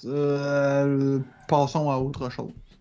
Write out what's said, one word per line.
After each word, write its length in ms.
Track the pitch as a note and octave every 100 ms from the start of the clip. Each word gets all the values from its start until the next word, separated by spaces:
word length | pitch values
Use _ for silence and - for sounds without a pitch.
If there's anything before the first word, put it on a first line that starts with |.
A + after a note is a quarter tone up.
| A#2+
euh, 1120 | C#3+ C#3+ C#3+ C#3+ C#3+ C#3 C#3 C#3 C#3 C#3 C3+ C3 - -
passons 420 | D3+ C#3 D#3+ D3
à 80 | C3
autre 320 | C3 C3+ B2+
chose, 220 | - A2+ - - -